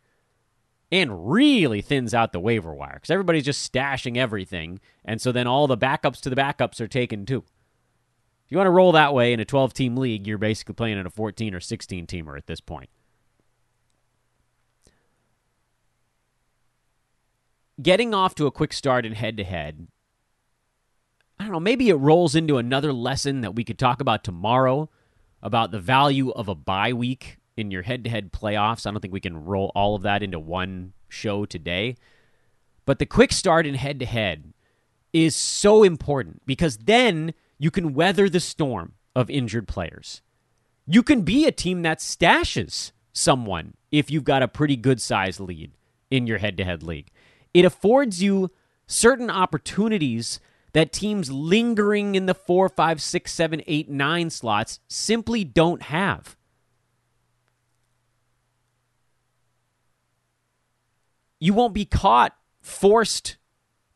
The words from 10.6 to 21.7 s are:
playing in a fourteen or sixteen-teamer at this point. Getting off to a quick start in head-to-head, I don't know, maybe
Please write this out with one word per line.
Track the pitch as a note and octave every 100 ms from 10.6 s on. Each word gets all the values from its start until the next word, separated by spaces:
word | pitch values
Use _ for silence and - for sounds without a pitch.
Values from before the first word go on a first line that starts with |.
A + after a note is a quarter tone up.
| -
playing | G2+ A#2 G2+
in | F2+
a |
fourteen | G#2+ A2 F#2 A2
or | F2+
sixteen-teamer | - A2 - F#2 E2 F2+ D#2 C#2
at | -
this | D#2+
point. | - D2+ B1 _ _ _ _ _ _ _ _ _ _ _ _ _ _ _ _ _ _ _ _ _ _ _ _ _ _ _ _ _ _ _ _ _ _ _ _ _ _ _ _ _ _ _ _ _ _ _ _ -
Getting | C#3+ F#3+ A#3+
off | G#3 F#3
to | - D3
a |
quick | - C#3+
start | - C#3 B2+ A2+
in |
head-to-head, | G#2+ A2+ A2 F#2 F2+ D2+ D#2 E2 _ _ _ _ _ _ _ _ _ _ _ _ _ _ -
I |
don't | G#3
know, | E3+
maybe | F3+